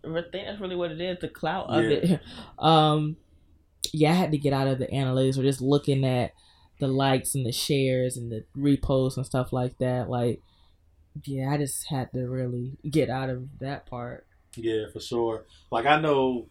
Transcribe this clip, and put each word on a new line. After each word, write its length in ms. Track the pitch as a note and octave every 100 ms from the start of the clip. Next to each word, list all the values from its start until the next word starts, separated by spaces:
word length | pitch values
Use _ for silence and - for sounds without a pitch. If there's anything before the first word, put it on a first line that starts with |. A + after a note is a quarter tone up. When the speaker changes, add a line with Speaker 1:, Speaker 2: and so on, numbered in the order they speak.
| -
Speaker 1:
I 160 | E3 E3+
think 140 | F#3 -
that's 140 | G3+
really 160 | F#3+ F3+
what 140 | F3
it 100 | D#3
is, 160 | F3+ F3+
the 80 | D#3+
clout 380 | - D#3+ F#3 -
of 160 | -
Speaker 2:
Yeah. 60 | -
Speaker 1:
it. 300 | D3 F3 D3+ - -
<laughs> 180 | - -
Um, 600 | D#3 D#3+ D#3 D3+ D3+ D#3+ _ _ _ _ _ _ -
yeah, 180 | D#3 D3+
I 20 | F3
had 160 | E3
to 60 | D3+
get 160 | C#3+
out 140 | C3+ C3+
of 120 | C3
the 80 | B2+
analytics 500 | C#3 C3 C3 C3 C3+
or 60 |
just 180 | C3 C3+
looking 420 | B2+ C#3+ - C3+ C3
at 260 | B2 A#2+ _ _ _ _ _
the 80 | C#3
likes 480 | C3+ C3+ C3 - C#3
and 100 | A#2+
the 60 |
shares 680 | A#2+ - C#3+ C3+ B2+ B2+ B2+
and 140 | A#2
the 120 | A2 - C#3
reposts 600 | C#3+ C#3 - C3+ C3 B2+
and 80 | C3+
stuff 280 | C3+ B2
like 240 | B2+ B2+ -
that. 300 | B2+ B2+ A#2+
Like, 320 | B2 A#2+ A2 _ _ _ _ _ _ _ D3
yeah, 260 | C#3+ C3+ C3
I 60 | D3
just 300 | C#3 - -
had 240 | C#3 B2
to 140 | B2 B2
really 500 | B2+ B2+ A#2+ B2 C#3 D#3
get 200 | D3 C3
out 200 | C3 C3
of 180 | B2+ B2+ -
that 260 | C3+ C#3+ -
part. 400 | B2 A#2+ - _ _ _ -
Speaker 2:
Yeah, 300 | A2+ A2 G#2+
for 80 | -
sure. 460 | - A#2+ A2+ A2+ - - -
Like, 140 | A#2 C3
I 140 | D3+
know 460 | D#3+ C#3 C3 B2 -